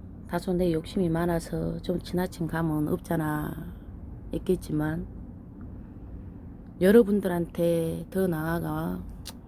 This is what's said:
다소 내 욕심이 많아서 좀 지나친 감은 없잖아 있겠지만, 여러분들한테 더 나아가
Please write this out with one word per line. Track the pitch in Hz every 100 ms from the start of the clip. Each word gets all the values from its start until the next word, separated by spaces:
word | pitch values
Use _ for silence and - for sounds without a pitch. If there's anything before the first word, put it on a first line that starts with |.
| - - -
다소 | 175 180
내 | 175 180
욕심이 | 160 156 208 170
많아서 | 165 175 170 165 165 165 165
좀 | - 170
지나친 | - 175 180 - 160
감은 | 165 165 151 151
없잖아 | 175 - 165 156 151 151 - - - - - - - -
있겠지만, | - - 180 - 151 151 165 180 - - - - - - - - - - - - - - - - -
여러분들한테 | 180 226 202 208 190 175 165 - 170 170 165 165 170
더 | 190 185
나아가 | 160 160 170 160 156 170 180 - - - -